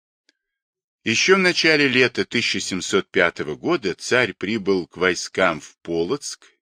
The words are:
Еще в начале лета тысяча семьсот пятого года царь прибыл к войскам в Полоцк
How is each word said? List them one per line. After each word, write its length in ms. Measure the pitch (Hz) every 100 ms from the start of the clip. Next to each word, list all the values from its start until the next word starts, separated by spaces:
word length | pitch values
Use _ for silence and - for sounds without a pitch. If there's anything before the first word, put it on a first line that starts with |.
| _ _ _ _ _ _ _ _ _ _
Еще 320 | 110 113 -
в 40 | 190
начале 500 | 185 170 165 156 143
лета 360 | 127 123 -
тысяча 360 | 98 120 - 98
семьсот 500 | - 92 - 98 -
пятого 460 | 95 85 - 76 69
года 380 | 101 170 101
царь 400 | 80 - 123 110
прибыл 520 | - 92 110 95 95 82
к 100 | 78
войскам 640 | 90 90 - - 92 76
в 160 | - _
Полоцк 680 | - 85 87 143 - - _ _